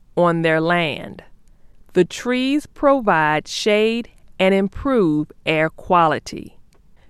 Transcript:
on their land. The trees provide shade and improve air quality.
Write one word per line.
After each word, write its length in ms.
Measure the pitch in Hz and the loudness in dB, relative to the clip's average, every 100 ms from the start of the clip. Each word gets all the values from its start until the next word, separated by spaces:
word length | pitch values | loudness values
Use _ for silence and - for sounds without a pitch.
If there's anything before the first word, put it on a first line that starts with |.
| - - | -8 0
on 240 | 175 170 | 2 2
their 200 | 165 160 | 0 0
land. 640 | 165 175 160 - - - - - - - - - - | 2 0 -2 -6 -12 -16 -20 -20 -20 -20 -20 -20 -4
The 140 | 180 180 | 0 0
trees 600 | - 240 254 262 294 - | -2 -4 -2 -2 -2 -6
provide 800 | - 294 277 202 160 151 151 - | -2 2 2 2 2 2 0 -4
shade 640 | - 214 208 220 233 - - - - | -4 0 2 0 -2 -8 -16 -12 -2
and 160 | 190 | 2
improve 760 | 196 196 - 277 247 170 151 151 - | 2 0 -4 -2 0 2 0 -4 -8
air 240 | - 156 156 | -4 0 -2
quality. 880 | - - 180 160 131 - - - - - _ _ - - | -4 0 2 2 0 -6 -14 -14 -20 -20 _ _ -20 -20